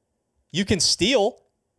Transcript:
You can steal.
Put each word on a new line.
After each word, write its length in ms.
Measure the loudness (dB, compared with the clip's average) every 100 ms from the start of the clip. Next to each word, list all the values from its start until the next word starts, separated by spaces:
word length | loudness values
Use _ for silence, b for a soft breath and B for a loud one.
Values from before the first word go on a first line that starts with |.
| _ _ _ _ _
You 140 | -6
can 160 | -2 0
steal. 640 | 0 0 2 2 0 -4 _ _ _